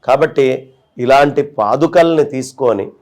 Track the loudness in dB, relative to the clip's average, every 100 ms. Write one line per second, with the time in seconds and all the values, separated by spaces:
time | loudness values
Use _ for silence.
0 | 0 0 0 0 0 -2 -10 _ _ -8
1 | 0 2 2 0 -4 -4 -2 0 0 2
2 | 2 2 -2 -4 -10 -4 -2 -2 -6 -12